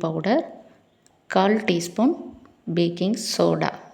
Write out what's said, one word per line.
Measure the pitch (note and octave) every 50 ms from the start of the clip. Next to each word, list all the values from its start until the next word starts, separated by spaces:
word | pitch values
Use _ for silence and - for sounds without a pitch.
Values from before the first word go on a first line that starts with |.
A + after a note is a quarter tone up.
| -
பவுடர், | D#3+ D#3+ D#3+ D#3+ F#3+ B3 E4 E4 - - - - - - _ _ _ _ _ _ _ _ _ _ _ -
கால் | F#3+ F#3+ G3+ G#3+ A3 G#3+ -
டீஸ்பூன் | F3 E3+ E3+ - - - A#3 D4 F4+ - - - - - - - _ _ _ - E3 E3+
பேக்கிங் | E3+ E3 E3+ - F3 G3 A3 G3 - -
சோடா. | - - E3+ E3+ E3 D#3 D#3+ - - - - -